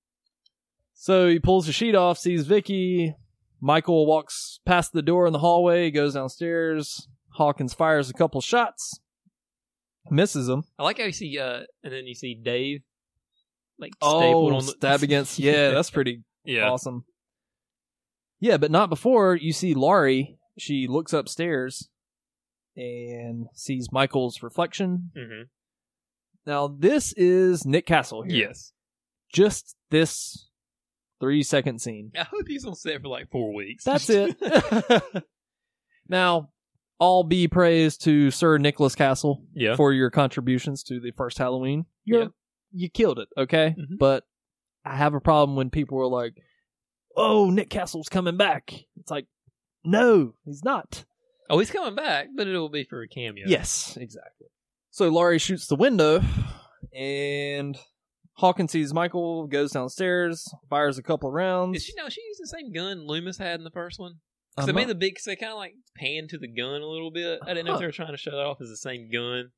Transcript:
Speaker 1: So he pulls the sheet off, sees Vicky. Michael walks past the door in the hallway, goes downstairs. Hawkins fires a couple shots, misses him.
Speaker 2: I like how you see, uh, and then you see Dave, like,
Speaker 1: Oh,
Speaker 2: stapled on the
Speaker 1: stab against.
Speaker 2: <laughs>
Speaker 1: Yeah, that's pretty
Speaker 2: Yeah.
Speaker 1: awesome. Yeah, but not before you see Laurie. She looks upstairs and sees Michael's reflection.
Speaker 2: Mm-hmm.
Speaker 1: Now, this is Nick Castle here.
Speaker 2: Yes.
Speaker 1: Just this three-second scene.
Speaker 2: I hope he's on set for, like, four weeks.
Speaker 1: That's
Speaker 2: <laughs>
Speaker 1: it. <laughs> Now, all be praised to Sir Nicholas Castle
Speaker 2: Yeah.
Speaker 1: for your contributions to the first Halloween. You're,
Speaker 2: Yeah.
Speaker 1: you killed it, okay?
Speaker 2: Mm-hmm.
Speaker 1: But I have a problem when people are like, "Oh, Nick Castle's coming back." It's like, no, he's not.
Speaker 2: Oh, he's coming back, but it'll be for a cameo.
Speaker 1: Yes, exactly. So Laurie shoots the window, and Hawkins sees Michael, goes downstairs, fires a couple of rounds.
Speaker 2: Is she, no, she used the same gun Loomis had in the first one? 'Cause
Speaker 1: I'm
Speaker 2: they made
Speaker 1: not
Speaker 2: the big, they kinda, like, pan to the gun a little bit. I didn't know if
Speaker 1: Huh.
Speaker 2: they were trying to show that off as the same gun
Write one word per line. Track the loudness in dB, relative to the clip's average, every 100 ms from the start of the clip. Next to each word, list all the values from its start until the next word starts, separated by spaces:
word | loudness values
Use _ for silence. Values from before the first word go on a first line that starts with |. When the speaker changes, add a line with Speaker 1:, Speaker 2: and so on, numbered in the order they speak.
| _ _ _ _ _ _ _ _ _
Speaker 1:
So | _ 2 6 6
he | 6
pulls | 4 4 2
the |
sheet | 0 4
off, | 4 4 2
sees | 0 0 2
Vicky. | 2 2 -2 0 0 -2 -4 _ _ _ -6
Michael | 0 2 4 4 4
walks | 2 0 -10 -14 -6 0
past | 0 0
the | -2
door | 2 2 4
in |
the | 2
hallway, | 2 4 4 4 2
goes | 0 0
downstairs. | -2 -6 -6 -4 -2 -2 -4 -6 -12 -16 _ _
Hawkins | 0 0 0 -4
fires | 0 2 2 0
a |
couple | 0 0 -2
shots, | 0 0 0 -4 -12 -14 _ _ _ _ _ _ _ _ _ _ -2
misses | 2 2 0 -2
him. | -2 -4 -4
Speaker 2:
I |
like | -2 -2
how |
you | -6
see, | -8 -10 -8
uh, | -8 -8 -14 _
and | -14
then | -14 -14
you |
see | -12 -12
Dave, | -8 -4 -2 -4 -8 -12 _ _ _ _ _ _ _ _ -18
like, | -18 -2
Speaker 1:
Oh, | 2 4
Speaker 2:
stapled | 6 6 4
on | 2 -2
the |
Speaker 1:
stab | -2 2 2
against. | 2 2 0 0
Speaker 2:
<laughs> |
Speaker 1:
Yeah, | 2 4 4
that's | 2 0
pretty | -2 -2 -4 -10 _
Speaker 2:
Yeah. | -6 0 0
Speaker 1:
awesome. | 0 -4 -10 -12 _ _ _ _ _ _ _ _ _ _ _ _ -2
Yeah, | 2 4
but | 4
not | 4 2
before | 0 4 6 6 2
you | 0
see | -2 0
Laurie. | 2 4 6 6 4 0 -8 _ -14
She | -6 -4 -2
looks | -2 -2
upstairs | -4 -4 -6 -2 -2 -4 -8 -18 _ _ _ _ _ _ _ _ -14
and | -12 -12 -12 -12 -10 -12 -12
sees | -12 -8 -8 -4
Michael's | -2 0 0 -4 -6
reflection. | -10 -6 -4 -4 -4 -4 -6 -14
Speaker 2:
Mm-hmm. | -16 -16 -20 _ _ _ _ _ _ _ _ _ -6
Speaker 1:
Now, | -4 -4
this | 0 2 2 0 2
is | 4 6 4 2
Nick | 2 0 4
Castle | 2 2 -6
here. | -4 -2 -2
Speaker 2:
Yes. | -6 -20 _ _ _ _ _ _
Speaker 1:
Just | 2 2 2 -10 -20 _
this | 2 2 -2 -12 -16 -20 _ _ _ _ _ _ -6
three-second | 0 0 2 0 -2 -4
scene. | -8 -12 -12 -10
Speaker 2:
I |
hope | -8 -8 -8
he's | -10 -12
on |
set | -12 -8 -8
for, | -8
like, | -12 -8
four | -6 -6
weeks. | -6 -10 -8
Speaker 1:
That's | -2 0 2
Speaker 2:
<laughs> |
Speaker 1:
it. | 2 2 -2
<laughs> | 2 2 4 0 4 2 2 -10 -12 _ _ _ _ _ _ _ -4
Now, | 0 2 0 -2 _ _ _ _ 2
all | 4 6
be | 4 2 2
praised | 4 4 6 4 2
to | 2 4 4
Sir | 4 4 4
Nicholas | 2 2 2
Castle | 4 2 2 -2 -4 -6
Speaker 2:
Yeah. | -4 0 4
Speaker 1:
for | 4
your | 4 2
contributions | 2 0 0 -2 -2 -2 -10
to | -10 -10
the | -10 -8
first | -8 -4
Halloween. | -4 -2 -2 -4 -6 _
You're, | 0 0
Speaker 2:
Yeah. | 0 -6 _ _ _
Speaker 1:
you | -10 -6
killed | 0 2 2
it, | -4 -4
okay? | 0 2 2 0
Speaker 2:
Mm-hmm. | -8 2
Speaker 1:
But | 2 2 -4 _ _ _ _ _
I | -8 0
have | 0
a | 2
problem | 2 4 4 2
when | -2
people | -2 -2 -2
are | -2
like, | -2 -4 -8 _ _ _ _ _ _ _ 0
"Oh, | 4 4 4
Nick | 4 0
Castle's | -4 -6 -8 -4
coming | -2 0 2
back." | 0 0 -6 -20 _ -18
It's | -10
like, | -8 -10 _ _ _ _ _
no, | 0 4 6 6 4 -4
he's | -18 -8
not. | -4 -4 -6 -16 -20 _ _ _ -2
Speaker 2:
Oh, | 0
he's | 0
coming | -4 -6 -6
back, | -4 -4 -4 -6
but | -4
it'll | -4 -4
be | -6
for | -8 -12
a | -12
cameo. | -10 -10 -6 -2
Speaker 1:
Yes, | 0 -2 -6 -8 -12
exactly. | -16 -16 -20 _ _ _ _ _ _
So | -2 2
Laurie | 4 4 2
shoots | 0 -6 -2
the | 2
window, | 2 4 4 4 2 -2 -6 -8 -18 _ -18 -10
and | -8 -6 -4 -6 -6 -6 -8 -10 _ _ _ _ _
Hawkins | 0 2 2 0
sees | -2 -2
Michael, | -2 -2 -2 -4 -6 -2
goes | -2 -2
downstairs, | -2 -6 -4 -2 0 -2 -4 -12 -18 -6
fires | 0 0 -2
a |
couple | -4 -4 -4
of |
rounds. | -4 -2 -2 -2 -6
Speaker 2:
Is |
she, | -10 -12
no, | -12
she | -12
used | -14 -16
the | -14
same | -16 -12
gun | -10 -10 -10 -8
Loomis | -8 -8 -10
had | -10 -10
in |
the | -12
first | -14 -14 -14
one? | -18 -20 _ _ _ -6
'Cause |
Speaker 1:
I'm | -2
Speaker 2:
they | -2
made | -2
Speaker 1:
not |
Speaker 2:
the |
big, | -2 -4 -6 -12
they | -12
kinda, | -12
like, | -12 -16 -20 _ -10
pan | -8 -8 -10
to | -14
the | -12
gun | -8 -8 -8
a | -10
little | -10 -10
bit. | -10 -8 -8
I | -8
didn't | -8 -4
know |
if |
Speaker 1:
Huh. | -4
Speaker 2:
they | -6
were |
trying | -10 -12
to | -12
show | -10
that | -8 -6
off | -8
as | -14
the | -14
same | -14 -14 -8
gun | -8 -6 -8 -10